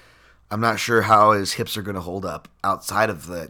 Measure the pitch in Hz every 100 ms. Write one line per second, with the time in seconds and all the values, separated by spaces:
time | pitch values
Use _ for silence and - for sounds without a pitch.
0 | _ _ _ _ _ 107 113 107 - 117
1 | 104 107 107 104 95 - 113 107 98 95
2 | 87 95 92 78 - _ 98 92 - 98
3 | 110 90 80 87 78